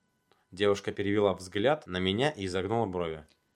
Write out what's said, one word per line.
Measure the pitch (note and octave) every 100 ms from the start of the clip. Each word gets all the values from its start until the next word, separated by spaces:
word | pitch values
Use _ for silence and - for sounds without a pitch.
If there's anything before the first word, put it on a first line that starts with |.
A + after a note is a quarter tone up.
| _ _ _ _ _
Девушка | F#2 G2+ G2 -
перевела | G2+ G2+ G#2 G2+
взгляд | F2+ F#2 G2+ A#2+ D3+ -
на | F#2
меня | F#2 G#2 D3
и | G#2+ F#2+
изогнула | F#2 G2 A#2 G#2
брови. | F2+ E2 D#2 D#2 _ _